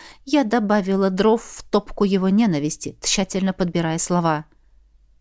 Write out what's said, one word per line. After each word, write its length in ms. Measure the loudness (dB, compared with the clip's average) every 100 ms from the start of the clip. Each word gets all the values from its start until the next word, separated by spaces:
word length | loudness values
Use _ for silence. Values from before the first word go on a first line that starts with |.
| -10 -20 -2
я 200 | 0 2
добавила 640 | 0 2 0 2 0 0
дров 340 | 2 2 2
в 200 | -2 -18
топку 420 | -4 -2 -2 -2 0
его 240 | 2 2
ненависти, 680 | 2 2 0 -2 -6 -10 -8
тщательно 500 | -4 -2 -2 -2 -2
подбирая 460 | -2 -2 -2 -2 -2
слова. 480 | -2 0 0 -2 -6 _ _ _ _ _ _ _